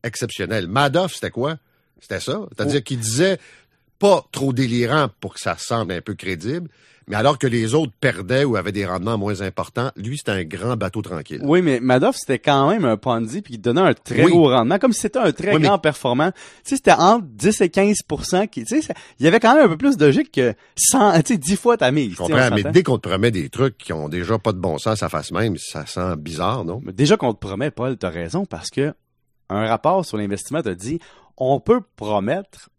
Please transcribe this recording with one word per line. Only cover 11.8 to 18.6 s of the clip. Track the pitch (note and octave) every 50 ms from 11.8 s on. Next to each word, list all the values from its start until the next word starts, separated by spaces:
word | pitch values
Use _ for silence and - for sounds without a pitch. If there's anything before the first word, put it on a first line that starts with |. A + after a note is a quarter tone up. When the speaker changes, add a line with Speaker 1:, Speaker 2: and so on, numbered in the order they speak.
Speaker 2:
Madoff, | A#2+ B2+ B2+ C3 D#3+ A#3+ B3+
c'était | - - - C3 A#2+
quand | - D3+ C#3+ C#3 C3+ D3+
même | G#3 A3+ E3+
un | B2 A2
Ponzi, | G#2 - C3 A#2+ A2+ A#2 G#2+ B2+ G3+
puis | G3+ - B2
il | A2
donnait | F#2 A#2+ A#2+ E3
un | F#3+ E3 A#2
très | - _ - A#2+ - E3
Speaker 1:
Oui. | F3
Speaker 2:
gros | E3+ F3 D#3+ C#3
rendement, | B2 B2+ A2+ B2 F3+ G3+
comme | - C4 G#3
si | -
c'était | - G#3 - B3+
un | A#3+ E3+ C3+
très | - E3 G3 G3+
Speaker 1:
Oui, | D#3
mais | D#3
Speaker 2:
grand | F#3+ G3+ F#3
performant. | - D#3 C#3+ - - C3 B2 B2+ D#3 F#3
Tu | F3+ - - - - _ _
sais, | - C#4
c'était | C4+ _ G3+ E3
entre | - E3 F#3 A3+ A#3+ F#3+
dix | C#3 A2 G#2+ B2+ G3 G#3 -
et | G#3 E3+
quinze | - G3 G3 G#3 G#3+ - -
pour | _ D#3 C#3+ -
cent | - - F3+ G#3+
qui, | G#3 - -